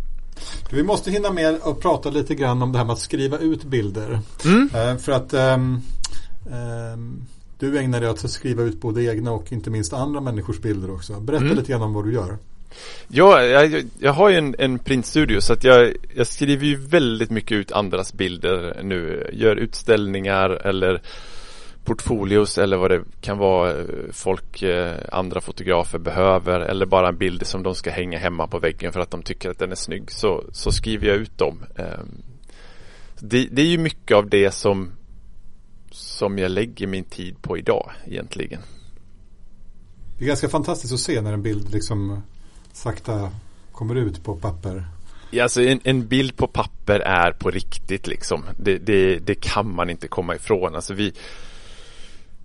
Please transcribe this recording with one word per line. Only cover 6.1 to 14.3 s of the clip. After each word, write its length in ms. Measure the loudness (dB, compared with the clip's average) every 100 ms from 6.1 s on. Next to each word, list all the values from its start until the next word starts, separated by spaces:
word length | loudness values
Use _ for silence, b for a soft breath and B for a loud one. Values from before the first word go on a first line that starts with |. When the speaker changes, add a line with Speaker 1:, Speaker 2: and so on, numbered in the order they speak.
| B B -2 -4
Speaker 1:
ehm, 680 | -6 -6 -6 -8 -8 -10 -10 -12 b -18 -6
du 200 | -2 0
ägnar 220 | 2 2
dig 100 | 0
åt 140 | -2
att 60 | -4
skriva 320 | -4 -2 0
ut 180 | 0 -2
både 240 | -2 0
egna 280 | 0 0 -2
och 200 | -4 -4
inte 180 | -6 -4
minst 220 | -4 -2
andra 280 | -2 -2 -2
människors 380 | -2 -4 -4 -4
bilder 300 | -2 -2 -4
också. 300 | -8 -8 -8
Berätta 240 | -2 2
Speaker 2:
Mm. 120 | 2 2
Speaker 1:
lite 160 | 0
grann 100 | -2
om 100 | 0
vad 120 | -2
du 80 | -2
gör. 240 | -2 -2 -8 -12 -14 -14 B B B -2
Speaker 2:
Ja, 340 | 6 10 10
jag, 240 | 8 8 6
jag, 140 | 4 -4 0
jag 140 | 2
har 160 | 6 6